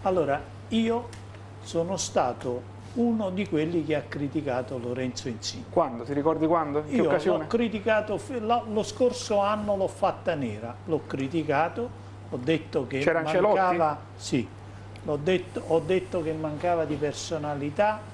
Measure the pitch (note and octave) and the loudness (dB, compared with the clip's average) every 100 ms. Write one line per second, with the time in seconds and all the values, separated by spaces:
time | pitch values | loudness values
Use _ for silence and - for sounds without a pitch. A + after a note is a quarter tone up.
0 | G3+ F#3 C#3+ C#3+ - - - A3+ A3+ A#3 | 2 2 2 0 -2 -14 -2 2 2 0
1 | A#3+ - - - - - - E3 E3+ F#3 | -4 -12 -14 -14 -16 -14 -6 -2 0 -2
2 | - - C3+ A#2 C3+ B2 - - - - | 0 2 2 0 -4 -4 -6 -14 -10 0
3 | A#3 A3+ G3+ F#3 G3+ D3+ D#3 E3+ D3 D3 | 2 2 0 -2 0 2 2 0 0 -2
4 | C#3+ D3 C#3+ D#3 C#3+ B2 B2 C3 A#2+ B2 | -2 -4 -2 -2 0 -2 -2 -6 -4 -2
5 | B2+ A#2+ C#3 A2 - - - - D#3 A#2+ | -4 -4 -6 -6 -8 -10 -2 2 2 0
6 | A#2+ C#3+ C#3+ D#3+ D#3+ E3+ D3+ C#3+ D3+ B3 | -4 0 2 4 4 4 4 0 0 2
7 | F#3 F3+ D3+ - D#4 A#3 A#3 G#3 G3 A3 | 4 4 4 2 2 0 0 0 2 2
8 | G#3+ G3 - B3+ G#3+ A#3+ A#3 G#3+ G3+ - | 2 -4 -4 -6 2 2 2 -2 -2 2
9 | B3 B3 - G3+ G3+ G#3+ G#3 G3+ F#3+ - | 2 2 0 2 4 2 0 2 0 2
10 | F#3+ E3+ - D#3+ B2+ G#2 A#2 A#2 - D#3 | 0 0 -2 0 -2 -4 -8 -10 -2 -2
11 | - C3+ C3+ D#3+ D3+ C#3+ E3 - A#3+ - | 0 -4 -2 -2 2 2 2 0 -6 -8
12 | - - - - B2 D#3+ - E3 B2+ C3+ | -16 -16 -10 -6 2 0 2 -2 -2 0
13 | D3 E3 D3+ F3 G3+ F#3+ F#3 F3 D#3+ D3 | 2 2 2 4 4 6 4 4 2 0
14 | - - - C#3+ A2+ - - - - - | -8 -12 -2 0 0 -8 -16 -14 -16 -12
15 | - D3 D3 F#3 F3+ - - D#3+ D#3 F#3 | -4 -2 2 0 0 -8 2 2 4 0
16 | F3+ F#3 D#3 D#3 D#3 D3 F3 E3+ D#3 D3 | 2 -2 -2 -2 -4 -2 0 2 2 0
17 | D3 C#3 - D#3+ D3+ D3 C#3+ C#3+ G#3 G#3+ | -2 -2 -4 -4 -2 -2 -4 2 2 2
18 | - | -6